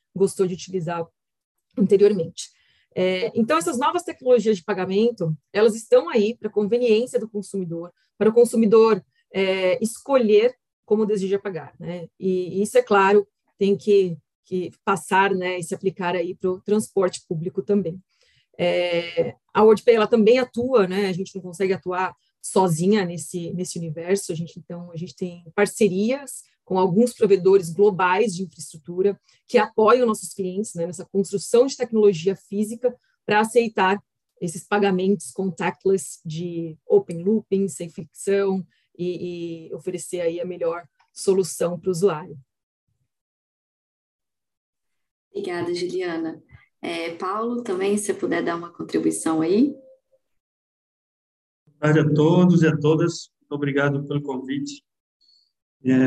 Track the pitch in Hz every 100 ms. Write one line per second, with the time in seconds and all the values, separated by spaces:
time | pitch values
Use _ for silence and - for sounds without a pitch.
0 | _ 180 196 - 185 175 - 185 160 170
1 | 165 _ _ _ _ _ _ - 190 202
2 | 202 202 196 - - _ _ _ _ -
3 | 185 185 180 196 226 320 349 254 294 349
4 | 349 - 262 247 208 208 - 190 185 196
5 | 233 233 165 156 _ 196 226 220 - -
6 | 330 269 208 233 214 208 208 233 247 214
7 | 247 247 220 202 190 202 175 165 175 _
8 | _ - 214 226 233 233 226 220 226 208
9 | - _ _ 190 190 190 185 180 220 -
10 | - 269 220 208 240 - _ _ - 214
11 | 208 208 190 196 202 170 139 - 160 175
12 | 165 - 185 185 180 185 208 - - 202
13 | 196 208 202 _ _ - 196 196 - 202
14 | 185 160 _ _ - 185 175 - - 190
15 | - 190 196 190 180 180 170 - 190 170
16 | 175 180 170 - 185 185 - 214 220 -
17 | 180 - - 165 170 - 196 208 175 185
18 | _ _ _ _ _ - 175 175 175 170
19 | 170 170 170 - _ - 214 214 - 226
20 | 214 233 208 254 254 - 247 254 185 190
21 | 196 175 190 196 180 170 190 190 - 180
22 | 180 - _ _ - - 190 156 180 214
23 | 180 175 160 180 165 175 180 175 165 156
24 | 170 196 - 165 165 - - 175 175 160
25 | 180 - 180 175 175 180 202 - 214 185
26 | 220 277 269 - - _ - 185 185 175
27 | 240 - 214 190 180 196 170 165 202 185
28 | 180 185 233 170 185 - - 160 - 175
29 | 202 196 _ _ _ 233 208 - 214 247
30 | 240 214 - - 185 185 220 - 196 165
31 | 175 196 196 196 - 233 269 - 240 220
32 | 208 170 170 196 - 202 214 240 247 247
33 | _ _ - 208 220 240 233 220 185 202
34 | _ _ _ - 175 165 - 208 202 180
35 | 190 202 - - 190 170 180 - 190 190
36 | - - 165 156 175 170 165 160 - 202
37 | 196 170 175 220 - 196 196 - 170 -
38 | 156 - - 196 196 190 - _ _ -
39 | 180 170 180 175 170 165 160 - - 175
40 | - 175 170 170 180 175 170 170 170 _
41 | _ - - 190 185 - 175 175 185 175
42 | 196 156 147 160 _ _ _ _ _ _
43 | _ _ _ _ _ _ _ _ _ _
44 | _ _ _ _ _ _ _ _ _ _
45 | _ _ _ 202 202 175 175 175 175 180
46 | 180 165 160 - _ - _ _ - 170
47 | 165 170 185 208 233 240 240 185 196 208
48 | 208 190 - - 170 170 170 - 160 160
49 | 160 156 - 160 160 202 277 - - _
50 | _ _ _ _ _ _ _ _ _ _
51 | _ _ _ _ _ _ _ - 151 156
52 | 147 - 156 180 180 160 156 147 147 160
53 | 170 - - _ - 143 143 139 143 143
54 | 143 143 139 127 127 143 143 - _ _
55 | _ _ _ _ _ _ _ _ 131 131